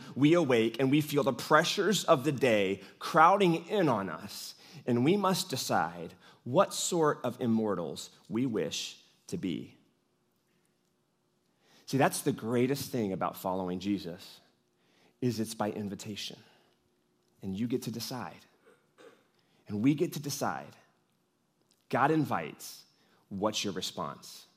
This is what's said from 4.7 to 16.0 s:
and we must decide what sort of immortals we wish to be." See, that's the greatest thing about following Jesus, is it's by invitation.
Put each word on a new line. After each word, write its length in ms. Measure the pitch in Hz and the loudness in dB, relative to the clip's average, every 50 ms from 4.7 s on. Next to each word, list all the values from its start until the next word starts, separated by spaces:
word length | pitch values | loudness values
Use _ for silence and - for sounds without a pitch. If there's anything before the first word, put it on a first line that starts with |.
| - 147 - | -18 -8 -2
and 180 | 127 120 120 127 | 0 2 2 4
we 100 | 156 196 | 4 4
must 360 | 208 190 185 185 - - - | 4 2 2 0 0 -2 -4
decide 640 | 131 123 - - 120 95 80 82 87 87 82 - - - - - - _ - | -4 -6 -2 0 0 0 0 -2 -4 -8 -12 -12 -14 -18 -20 -20 -20 _ -6
what 300 | 120 127 180 190 - - | 0 2 2 2 2 0
sort 460 | - - - 185 170 156 147 - - - | -6 -4 -2 0 2 2 2 2 0 -2
of 160 | 123 113 - | -6 -4 -2
immortals 680 | 127 113 113 110 110 107 95 87 85 73 73 - - - - - _ | 0 0 2 2 2 0 -2 -2 -4 -6 -8 -10 -12 -16 -18 -20 _
we 200 | - 92 117 135 | -6 -4 -2 -2
wish 500 | 131 107 95 78 71 - - - - - - _ _ _ _ _ | -2 -2 -2 -2 -2 -4 -6 -8 -8 -12 -16 _ _ _ _ _
to 100 | - 98 | -10 -8
be." 380 | 87 - 92 73 57 - - - _ _ _ _ _ _ _ _ _ _ _ _ _ _ _ _ _ _ _ _ _ _ _ _ _ _ _ _ _ _ _ _ _ _ _ _ _ _ _ _ _ _ | -6 -4 -4 -4 -6 -8 -12 -18 _ _ _ _ _ _ _ _ _ _ _ _ _ _ _ _ _ _ _ _ _ _ _ _ _ _ _ _ _ _ _ _ _ _ _ _ _ _ _ _ _ _
See, 120 | - - | -2 2
that's 240 | 131 147 185 - - | 4 4 4 2 0
the 100 | - 147 | -2 -2
greatest 600 | 120 - 107 110 123 120 127 127 143 147 - - | -2 -2 -2 0 2 2 2 2 0 -2 -4 -6
thing 220 | - 123 107 95 95 | -2 -2 -2 0 -2
about 240 | 85 92 - - | -2 -2 -4 -4
following 420 | - - 95 92 95 92 90 90 90 | -4 -4 -4 -2 -2 -2 -4 -4 -4
Jesus, 600 | 90 101 101 90 82 85 85 85 - - - - _ _ _ _ _ _ _ _ _ _ _ _ _ _ _ - | -2 -2 -2 -2 -4 -8 -12 -14 -16 -20 -20 -20 _ _ _ _ _ _ _ _ _ _ _ _ _ _ _ -4
is 180 | 127 123 110 107 | -4 -2 -2 -2
it's 140 | 110 107 - | -4 -6 -4
by 160 | - 107 107 | -4 -4 -4
invitation. 680 | - 107 104 95 98 - | -4 -6 -6 -8 -8 -10